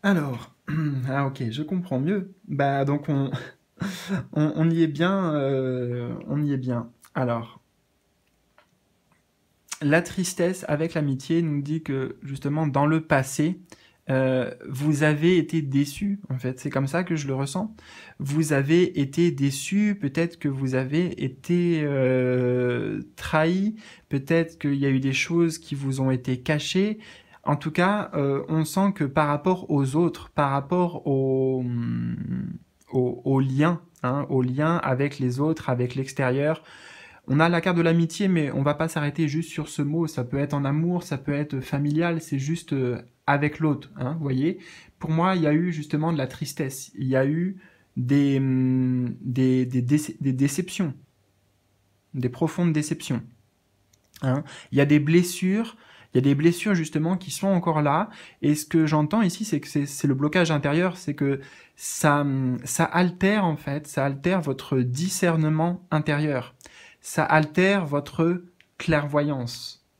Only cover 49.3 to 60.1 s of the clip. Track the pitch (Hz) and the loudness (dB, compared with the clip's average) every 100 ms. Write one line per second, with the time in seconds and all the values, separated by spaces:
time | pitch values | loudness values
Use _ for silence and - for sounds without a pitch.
49.3 | 127 131 127 127 127 123 151 151 - 139 | 2 4 4 2 0 2 2 0 -4 -2
50.3 | 127 139 139 180 - 170 131 _ _ _ | 0 0 0 -6 -4 -4 -4 _ _ _
51.3 | _ _ _ _ _ _ _ _ 135 123 | _ _ _ _ _ _ _ _ -6 -6
52.3 | - 160 - 175 151 147 160 - 120 - | -2 -2 0 0 0 -2 -6 -4 -6 -6
53.3 | _ _ _ _ _ _ _ _ - 131 | _ _ _ _ _ _ _ _ -4 0
54.3 | 135 277 - - 131 143 147 143 170 180 | 0 -4 -18 -2 2 6 4 6 4 4
55.3 | - 185 208 226 - - - - 127 139 | -2 0 0 -2 -10 -20 -20 -2 2 4
56.3 | 143 165 170 214 185 156 156 160 185 151 | 4 4 2 0 -2 0 -2 -2 -2 -6
57.3 | - 196 185 175 156 147 156 214 - - | -4 0 2 2 2 2 2 -2 -8 -20
58.3 | _ 143 151 - 165 156 156 151 214 196 | _ 0 0 2 2 4 4 2 2 2
59.3 | 180 214 147 - 147 143 - 143 | 0 -4 -4 -2 -4 -4 -2 0